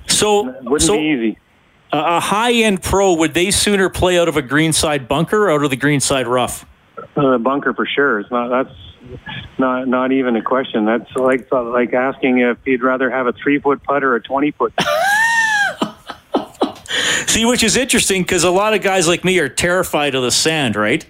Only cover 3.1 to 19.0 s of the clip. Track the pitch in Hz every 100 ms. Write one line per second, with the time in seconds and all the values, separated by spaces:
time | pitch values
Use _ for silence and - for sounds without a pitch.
3.1 | 165 160 131 196 190 - 202 185 - 185
4.1 | 180 170 151 127 143 160 151 165 147 123
5.1 | 143 165 214 208 151 143 131 139 147 -
6.1 | 139 120 127 117 - - _ _ - -
7.1 | - 139 127 117 139 139 117 110 - 143
8.1 | 110 101 123 120 127 139 - - - -
9.1 | 127 - - - - 131 127 127 127 131
10.1 | 135 127 113 - 127 - 120 107 117 -
11.1 | - 131 131 110 135 117 123 120 123 131
12.1 | 127 139 127 123 113 - 127 127 127 131
13.1 | 127 127 113 - 143 143 139 - 143 139
14.1 | 117 - 131 147 - 117 - - 605 740
15.1 | 831 932 906 880 855 807 - - - -
16.1 | - _ - - - - - - - -
17.1 | - - 214 226 247 220 185 269 226 -
18.1 | 190 175 180 165 180 214 214 180 190